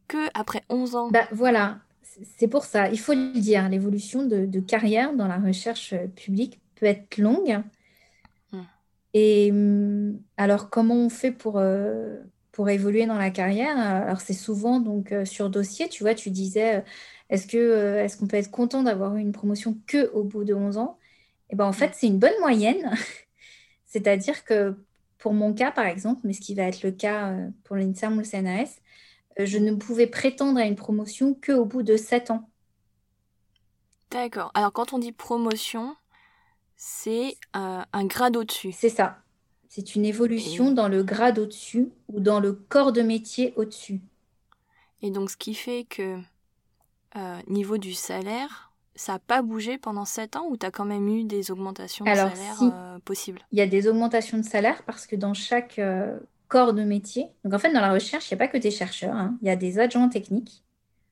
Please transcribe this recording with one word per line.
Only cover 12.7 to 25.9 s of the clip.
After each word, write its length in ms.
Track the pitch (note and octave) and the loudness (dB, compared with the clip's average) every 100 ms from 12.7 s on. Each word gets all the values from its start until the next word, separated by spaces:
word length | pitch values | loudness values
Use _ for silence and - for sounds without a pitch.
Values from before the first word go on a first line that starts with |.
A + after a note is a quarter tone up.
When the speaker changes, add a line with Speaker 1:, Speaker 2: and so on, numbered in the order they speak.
| G3+ G3+ G#3+ A3+ | 2 2 2 2
Speaker 2:
dans 100 | G#3+ | 0
la 120 | F#3+ | 0
carrière ? 480 | F#3+ F#3 G3+ C#4+ C#4+ | 0 0 0 0 0
Alors, 420 | G#3 F#3+ - F#3+ | 0 0 0 -4
c'est 140 | - | -4
souvent 440 | F#3 - G3+ A3+ B3+ | -6 -4 -2 0 2
donc, 300 | A3 G#3 F#3+ | 0 -2 -2
euh, 120 | G3+ | -4
sur 240 | F#3+ - G3+ | -4 -4 -2
dossier. 400 | G3+ G3 - E4+ | -2 -4 -4 -8
Tu 140 | - | -2
vois, 120 | G#3+ | 0
tu 160 | A3 G3+ | 0 -2
disais, 460 | F#3+ F#3+ G#3 A3+ G3+ | -4 -2 0 2 0
euh, 40 | G#3 - - - _ | -2 -14 -20 -20 _
est-ce 160 | G3 F#3+ | -4 0
que, 100 | A#3 | 2
euh, 480 | A#3 A3 G#3 G#3 | 4 4 2 0
est-ce 120 | G3+ - | -2 -2
qu'on 80 | G3+ | -2
peut 100 | G#3 | -2
être 140 | G3+ | -2
content 320 | - A#3+ C4+ | -2 0 2
d'avoir 340 | B3 G3 G3 G#3+ | 0 0 -2 -2
eu 40 | |
une 120 | G#3 | -4
promotion 460 | G3+ G#3 G#3 A#3 A3 - | -2 -2 -2 -4 -6 -2
que 240 | C#4+ B3+ | 0 2
au 100 | G#3+ | 0
bout 220 | G3+ G#3+ | -2 -4
de 80 | G#3 | -2
onze 220 | G3 G3+ G#3 | 0 0 -2
ans ? 220 | C4+ - _ _ _ _ _ | -4 -8 _ _ _ _ _
Eh 60 | G3+ | 0
ben, 80 | |
en 80 | G3+ | 0
fait, 160 | F#3+ - | 2 -2
Speaker 1:
Hmm. 60 | |
Speaker 2:
c'est 120 | - A#3 | 2 2
une 100 | G3 | 6
bonne 200 | C4+ A4 | 6 6
moyenne. 500 | D#4+ A3 G#3+ F#4 C#4+ | 4 4 4 2 0
<laughs> 960 | A3 - - _ _ - - _ _ _ | -4 -4 -14 _ _ -20 -20 _ _ _
C'est-à-dire 580 | G#3+ G3 G3 G3 D4 | -2 2 2 0 -6
que 320 | - G#3+ G3+ G3 - _ _ _ | 0 2 2 -2 -12 _ _ _
pour 160 | G#3+ | 0
mon 200 | G#3 G#3+ | 2 2
cas, 160 | G#3+ C4 | 2 0
par 160 | C#4 | 0
exemple, 360 | G3+ | -2